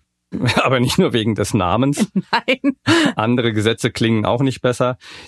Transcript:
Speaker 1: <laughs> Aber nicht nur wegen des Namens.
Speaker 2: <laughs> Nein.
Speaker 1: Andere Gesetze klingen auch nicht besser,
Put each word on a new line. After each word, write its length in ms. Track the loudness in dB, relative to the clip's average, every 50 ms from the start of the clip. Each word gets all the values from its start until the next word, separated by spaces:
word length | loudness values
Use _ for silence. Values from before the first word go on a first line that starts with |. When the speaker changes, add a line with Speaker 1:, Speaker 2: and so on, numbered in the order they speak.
| _ _ _ _ _ _ -6
Speaker 1:
<laughs> 300 | -4 -2 0 0 0 0
Aber 160 | 2 2 2
nicht 180 | 2 2 2 2
nur 160 | 2 2 2
wegen 220 | 0 0 0 0
des 180 | -2 -2 -2 0
Namens. 540 | 0 0 0 0 0 0 0 0 0 -2 -2
Speaker 2:
<laughs> 200 | -2 -6 -4 -2
Nein. 440 | -2 -2 0 -2 -2 0 0 -2 -4 -2 _ 0 2 2 2 2 0
Speaker 1:
Andere 380 | 0 0 0 0 0 0 0 0
Gesetze 380 | 0 0 0 0 0 -2 -4
klingen 340 | -2 0 0 2 2 2 2
auch 160 | 0 0 0
nicht 200 | 0 -2 -2 -2
besser, 360 | -2 -2 0 0 -2 -2 -2 -6 -12 -20 -20 -20 -20